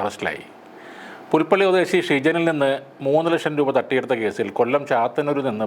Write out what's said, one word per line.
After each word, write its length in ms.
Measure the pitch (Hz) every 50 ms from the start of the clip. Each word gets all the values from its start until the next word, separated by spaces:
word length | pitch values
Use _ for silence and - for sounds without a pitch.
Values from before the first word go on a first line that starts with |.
അറസ്റ്റിലായി. 440 | 101 101 - - 101 82 73 - - - - - - - - - - - - - - - - - - -
പുൽപ്പള്ളി 340 | - 156 165 165 202 190 196 185
സ്വദേശി 300 | 180 185 165 170 190 175 165 -
ഷിജനിൽ 360 | 147 135 131 160 160 170 165 165
നിന്ന് 180 | 156 147 139 135 135 135 - - - - 139
മൂന്ന് 220 | 135 147 160 165 170
ലക്ഷം 240 | 170 156 - 156 151 147
രൂപ 100 | 143 135 131 127
തട്ടിയെടുത്ത 360 | 120 - 135 127 120 117 127 113
കേസിൽ 280 | 110 101 - - 107 101 - -
കൊല്ലം 260 | 120 120 135 143 143 -
ചാത്തന്നൂരിൽ 540 | 131 117 117 - - 156 143 147 143 139 131 127
നിന്ന് 180 | 107 107 110